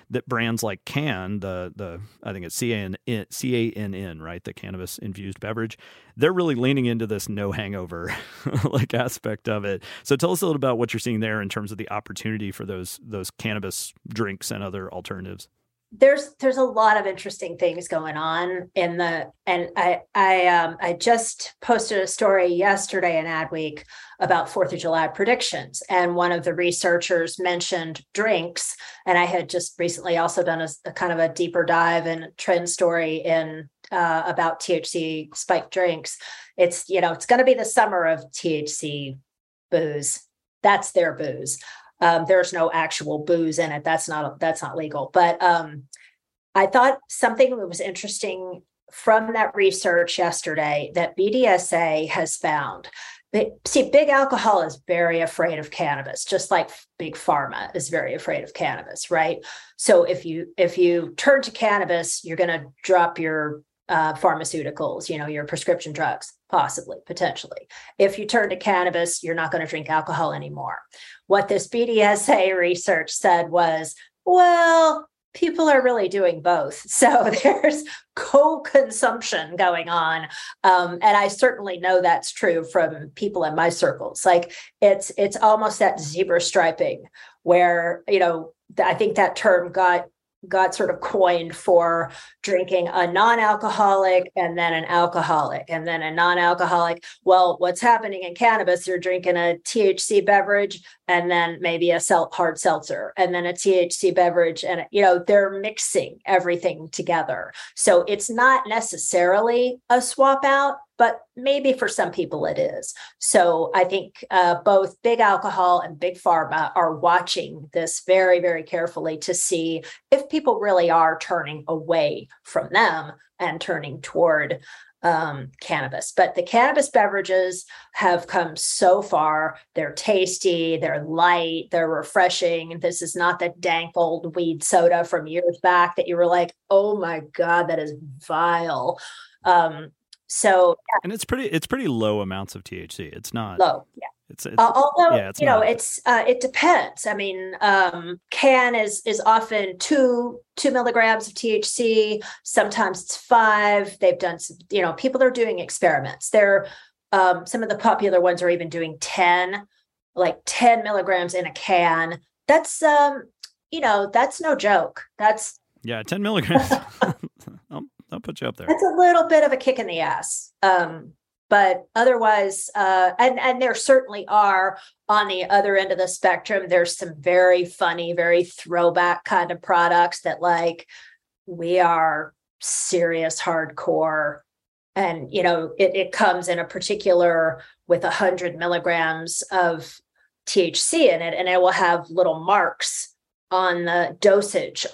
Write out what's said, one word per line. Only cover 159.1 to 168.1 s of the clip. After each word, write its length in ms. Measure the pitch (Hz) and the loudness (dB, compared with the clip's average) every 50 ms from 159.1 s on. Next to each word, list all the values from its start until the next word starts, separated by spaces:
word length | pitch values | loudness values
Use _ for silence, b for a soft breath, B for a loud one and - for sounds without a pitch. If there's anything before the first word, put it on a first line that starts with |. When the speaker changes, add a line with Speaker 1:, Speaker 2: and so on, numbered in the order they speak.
| - - 180 175 175 180 180 185 196 202 202 _ _ _ _ _ _ _ _ _ - | 0 2 4 4 4 4 2 0 -4 -8 -10 _ _ _ _ _ _ _ _ _ -2
Speaker 2:
like, 240 | 175 180 165 - - - | 0 0 0 -2 -4 -8
ten 380 | - - - 247 240 233 226 220 | -6 0 4 4 4 4 4 0
milligrams 500 | 208 208 196 180 190 185 180 175 175 180 | -2 -2 -2 0 0 0 0 -2 -2 -4
in 100 | 180 175 | -6 -6
a 80 | 156 | -6
can. 680 | 147 - - - 190 175 175 170 160 165 165 165 170 - _ _ _ _ _ | -8 -8 -2 0 2 4 4 4 2 2 0 -2 -6 -10 _ _ _ _ _
That's, 380 | - 294 320 311 - - - 320 | 4 4 4 4 0 -4 0 2
um, 400 | 302 294 294 285 285 277 254 - _ _ _ - - _ _ _ - | 4 6 6 4 4 0 -4 -12 _ _ _ -20 -20 _ _ _ -12
you 80 | 320 330 | -8 -2
know, 280 | 285 226 208 202 202 196 | 0 2 2 2 0 0
that's 280 | - 233 262 277 - - | 2 2 2 0 -2 -4
no 140 | 330 320 285 | -2 -2 -2
joke. 480 | - 196 208 202 170 165 - - - - _ _ - | 0 2 2 2 2 2 -2 -8 -14 -20 _ _ 0
That's 400 | 208 220 220 220 - - - _ _ _ _ _ | 2 2 2 0 -4 -12 -14 _ _ _ _ _
Speaker 1:
Yeah, 220 | - 117 117 110 110 | -8 -8 -6 -6 -6
ten 180 | - - 202 | -6 -4 -2
milligrams. 480 | 202 208 220 185 - - 262 262 262 - | -2 0 0 0 0 2 2 2 2 2
<laughs> 320 | 269 269 - - - - 262 175 - - - - _ _ - - - - _ - | -2 -2 -4 -6 -4 -4 -2 -2 -4 -6 -10 -18 _ _ -20 -20 -20 -20 _ -16
I'll, 140 | - - 285 269 _ _ _ - | -14 -14 -14 -16 _ _ _ -14